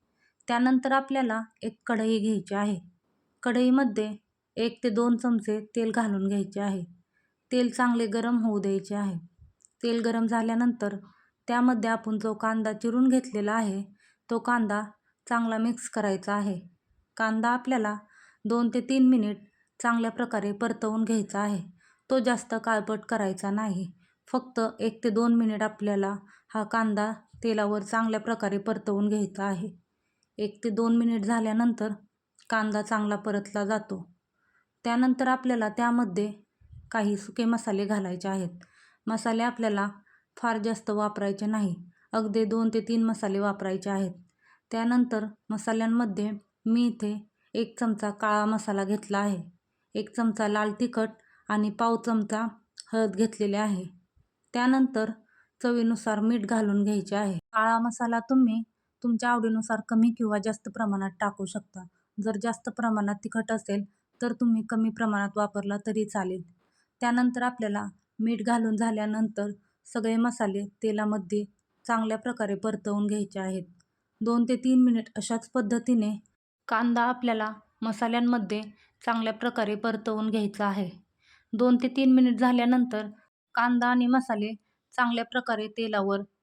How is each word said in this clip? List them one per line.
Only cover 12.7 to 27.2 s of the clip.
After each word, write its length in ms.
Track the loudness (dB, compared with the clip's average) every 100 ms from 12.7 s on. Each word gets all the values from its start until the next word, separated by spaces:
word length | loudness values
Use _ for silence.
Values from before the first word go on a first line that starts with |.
चिरून 360 | -2 -2 2 4
घेतलेला 440 | 4 2 -2 0
आहे, 300 | 0 0 -4 -8 -14 _ _ -6
तो 100 | -4
कांदा 440 | 0 0 2 -2 -6 -12 _ _ -4
चांगला 300 | -2 0 0
मिक्स 320 | -2 -4 -6
करायचा 440 | -2 -2 -2 -2
आहे. 260 | -2 -2 -4 -10 _ _ _ _ -4
कांदा 320 | -2 2 2
आपल्याला 460 | 0 0 0 0 -4 -10 -20 -20 _ -2
दोन 240 | 2 2
ते 60 | 0
तीन 260 | 0 4 6
मिनिट 280 | 6 2 -4 -12 _ _ -4
चांगल्या 300 | 0 0 0
प्रकारे 400 | -2 -2 -2 -2
परतवून 520 | -2 -2 -2 -2 0
घ्यायचा 360 | 0 0 0 -2
आहे. 220 | -2 -2 -6 -16 _ _ 0
तो 100 | 2
जास्त 360 | 2 0 -2 -4
काळपट 360 | 0 0 0 -6
करायचा 520 | -4 -2 -2 -4 -4
नाही. 340 | -2 -2 -4 -6 -12 _ _ _
फक्त 320 | -6 -4 -4 -4 -2
एक 240 | -6 -2
ते 60 | 0
दोन 260 | 2 4 4
मिनिट 280 | 2 0
आपल्याला 520 | -2 -2 -2 0 0 -4 -10 -20 _
हा 100 | -6
कांदा 480 | -2 0 0 0 -2 -4